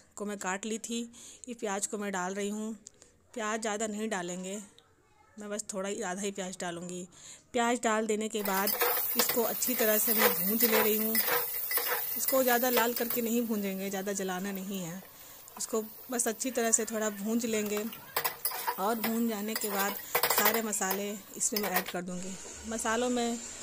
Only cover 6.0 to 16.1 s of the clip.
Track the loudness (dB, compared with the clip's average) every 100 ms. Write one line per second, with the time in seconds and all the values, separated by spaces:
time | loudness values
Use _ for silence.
6 | -4 -2 -2 -4 -6 -4 -6 -6 -6 -8
7 | -10 -14 -20 -20 -4 2 4 4 4 2
8 | 2 0 0 -2 0 2 2 4 2 2
9 | 2 2 2 2 2 2 0 4 6 6
10 | 4 6 6 4 2 4 4 6 6 4
11 | 2 2 2 2 0 -4 -2 -2 0 -2
12 | -2 -2 2 4 6 4 4 4 4 2
13 | 0 0 2 2 2 0 0 -2 -2 -2
14 | -2 -2 -2 -2 -2 -4 -4 -4 -6 -8
15 | -12 -18 -18 -18 -14 -10 -4 -2 -4 -8
16 | -4